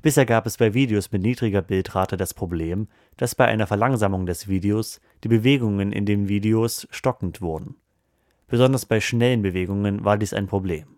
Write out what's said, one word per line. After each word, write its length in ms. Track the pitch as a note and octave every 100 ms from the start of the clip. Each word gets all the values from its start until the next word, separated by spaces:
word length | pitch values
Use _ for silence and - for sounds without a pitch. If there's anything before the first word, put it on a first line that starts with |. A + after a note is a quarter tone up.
Bisher 240 | D#3 D3+ B2
gab 220 | A2+ A2
es 100 | -
bei 160 | A2+
Videos 380 | A2 C3+ G#2 F#2+
mit 100 | G2+
niedriger 400 | G2 B2 A2+ G2
Bildrate 560 | F2+ F#2+ F#2 F#2+ F#2 F#2
das 160 | F#2
Problem, 540 | - F2+ E2+ E2 F#2 A2 _ _ _
dass 200 | B2 -
bei 100 | A#2
einer 220 | A2 G#2+
Verlangsamung 580 | G2+ A#2 B2+ G2+ F#2+ F2+
des 220 | E2+ F#2+
Videos 540 | F#2+ G2 G#2 A2 - _ _
die 60 | A2+
Bewegungen 640 | A2+ A#2 C#3 A2+ G2+ G2
in 140 | G#2+ G2+
den 200 | G#2 G2+
Videos 600 | G2+ G#2+ A2 A#2 - -
stockend 520 | - C3 B2 F#2 E2
wurden. 340 | F2 D#2+ - - _ _ _ _ _ _ _
Besonders 400 | A#2+ B2+ C3+ -
bei 120 | A2
schnellen 440 | - A#2 B2 B2
Bewegungen 600 | G2 F#2 F#2 G2 G2+ G2+
war 140 | G2+ G#2
dies 160 | G#2
ein 140 | G#2 G2
Problem. 400 | G2+ F#2+ D#2+ D2+